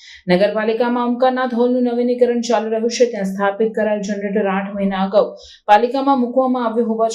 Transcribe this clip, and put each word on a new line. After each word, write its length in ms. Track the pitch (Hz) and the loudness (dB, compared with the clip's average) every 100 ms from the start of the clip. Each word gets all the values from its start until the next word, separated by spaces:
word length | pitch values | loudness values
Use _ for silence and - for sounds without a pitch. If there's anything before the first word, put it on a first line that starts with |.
| - - - | -20 -10 0
નગરપાલિકામાં 800 | 180 202 202 214 226 240 247 240 | 2 2 0 -2 0 0 -2 -2
ઓમકારનાથ 460 | 240 262 254 262 | 0 0 0 -2
હોલનું 300 | 233 247 254 | 0 0 0
નવીનીકરણ 580 | 247 240 247 240 240 240 | 0 0 0 2 2 0
ચાલુ 280 | 233 220 220 | 0 0 0
રહ્યું 200 | 220 226 | -2 -2
છે. 160 | 220 233 | 2 0
ત્યાં 200 | 208 190 | 0 -4
સ્થાપિત 480 | 196 202 196 220 220 | -2 -2 0 -2 0
કરાયેલ 260 | 214 208 | -2 -2
જનરેટર 460 | 196 202 202 202 196 | -4 -6 -4 -2 0
આઠ 280 | 190 196 202 | -2 -4 -2
મહિના 220 | 196 190 | -2 0
અગાઉ 380 | 196 208 170 - - - - | 0 2 0 -2 -20 -6 4
પાલિકામાં 520 | 208 240 269 269 269 | 4 4 0 0 2
મૂકવામાં 460 | 240 254 262 254 233 | 0 0 0 0 -2
આવ્યું 240 | 214 220 | -2 -2
હોવા 180 | 220 226 | 0 -2